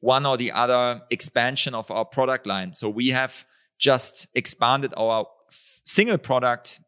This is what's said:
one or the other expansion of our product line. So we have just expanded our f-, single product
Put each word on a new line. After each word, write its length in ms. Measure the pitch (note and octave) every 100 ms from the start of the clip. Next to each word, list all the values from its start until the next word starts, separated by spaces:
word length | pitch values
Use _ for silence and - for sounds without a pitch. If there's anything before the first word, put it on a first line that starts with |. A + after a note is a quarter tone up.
one 240 | A#2 C3 C#3+
or 120 | B2+
the 140 | A#2+
other 500 | - A#2+ B2 B2 A#2+ -
expansion 640 | A#2+ - - B2 C3+ -
of 160 | A#2+ A2
our 160 | G#2 A2
product 400 | - C3 C3 G#2
line. 280 | G2 F#2
So 160 | F2 A2
we 200 | G#2+ B2+
have 360 | B2+ C3 - - _ _ _
just 480 | C#3 C3 - - - B2
expanded 580 | - - A#2+ C3+ C3+ -
our 300 | A2+ A2+ G#2 _ _
f-, 320 | - - -
single 340 | - - A3 G3
product 600 | - C3 B2+ A#2+ - -